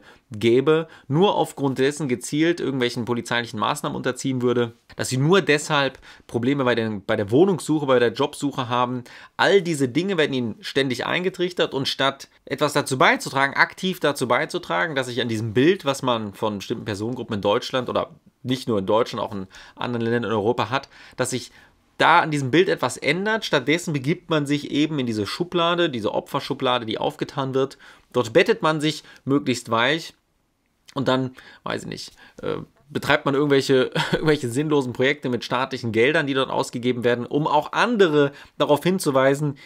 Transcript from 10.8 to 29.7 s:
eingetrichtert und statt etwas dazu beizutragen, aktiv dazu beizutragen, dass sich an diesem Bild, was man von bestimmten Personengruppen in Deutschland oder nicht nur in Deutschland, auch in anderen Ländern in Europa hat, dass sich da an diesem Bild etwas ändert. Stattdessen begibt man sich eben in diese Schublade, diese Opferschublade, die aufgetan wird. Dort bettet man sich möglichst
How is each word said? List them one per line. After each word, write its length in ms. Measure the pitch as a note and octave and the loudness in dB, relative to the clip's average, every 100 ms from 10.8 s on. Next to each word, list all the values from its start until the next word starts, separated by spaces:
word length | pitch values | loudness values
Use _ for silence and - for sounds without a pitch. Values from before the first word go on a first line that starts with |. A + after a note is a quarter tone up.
| C3+ A#2+ G2+ | 0 -2 -2
eingetrichtert 680 | D3 F3+ F3+ F3 F3 D#3+ C3+ | -2 -2 -2 -4 -2 -2 -2
und 120 | C3+ | -4
statt 420 | - C#3 C3+ - _ - | 0 -2 -2 -12 _ -8
etwas 280 | C3 D3 | -2 0
dazu 240 | D3 C#3 C3 | 0 -2 2
beizutragen, 560 | F3+ C4 - C3+ C#3 | 2 2 -2 0 0
aktiv 460 | C#3 E3+ - F#3 F3 | 2 0 0 -4 0
dazu 280 | D3+ C#3 B2 | 0 0 0
beizutragen, 680 | B2 D3+ F3 - E3+ F3 C#3 | 0 0 -6 -4 -2 -2 -2
dass 100 | B2 | -4
sich 160 | A#2+ | -2
an 80 | A#2 | -2
diesem 240 | A2 A2+ | -2 0
Bild, 320 | G#2 D3 G3 C#3 | 4 4 4 0
was 160 | C3+ | -2
man 320 | C3 A#2 G#2 | 0 -2 -4
von 240 | - A2 G2+ | -4 -4 -4
bestimmten 280 | - A2+ A2+ | -6 -8 -6
Personengruppen 500 | G2+ A2 B2+ A2+ G#2+ | -6 -6 -6 -6 -2
in 60 | |
Deutschland 480 | G2+ A2+ - C3+ A#2+ | 2 2 0 -4 -2
oder 200 | G#2 F2 - _ _ A#2+ | -2 -4 -8 _ _ -6
nicht 220 | B2+ - | -4 -2
nur 120 | G#2+ | -2
in 60 | F#2+ | 2
Deutschland, 380 | G#2+ C3 A#2 - | 2 2 -2 -6
auch 80 | |
in 140 | G#2 F#2+ - - - | -8 -12 -16 -18 -10
anderen 280 | A#2+ A#2+ | -6 -2
Ländern 220 | A2+ A#2+ G#2 | 0 0 0
in 60 | |
Europa 380 | A2 G2+ B2 G#2+ | 0 0 0 -2
hat, 200 | C3 - - - - | -4 -6 -20 -14 -6
dass 140 | B2+ | -4
sich 220 | B2+ - - - _ _ - | -6 -8 -20 -20 _ _ 0
da 220 | C3+ E3+ | 4 4
an 100 | D#3 | 4
diesem 220 | D3 C3+ | 0 2
Bild 160 | D3 F#3+ | 2 2
etwas 300 | D#3 B2 - | 2 -2 -2
ändert. 480 | - E3+ G3+ A3 - | -2 0 0 -2 0
Stattdessen 480 | D3+ B2 E3 F3+ | 0 2 -2 0
begibt 360 | D3 B2+ F3 - | -4 -2 -4 -2
man 160 | D#3+ C#3 | -2 0
sich 240 | C#3+ C#3+ | -2 -2
eben 280 | C#3 D3+ D3+ | 0 0 0
in 60 | B2 | -2
diese 200 | G#2+ G2 | -2 -2
Schublade, 640 | - F3 F3 E3+ F3 E3+ | -4 -2 0 0 2 0
diese 240 | B2 G2+ | -2 -2
Opferschublade, 720 | - - C#3 - C3 B2+ B2 A2 | -4 -4 -6 -6 -2 0 0 -2
die 120 | A2+ | -4
aufgetan 560 | D3 - - - C3+ | -4 -4 -8 -6 -2
wird. 240 | C3 C3+ - - - _ | 0 -2 -4 -20 -20 _
Dort 220 | B2 A2+ | -2 2
bettet 280 | A#2 G3 A3 | 4 4 2
man 200 | D#3+ D#3 | 0 0
sich 220 | D3+ - - - | -2 -4 -10 -10
möglichst 480 | - C#3+ D3 A#2+ - | 0 0 0 -4 -2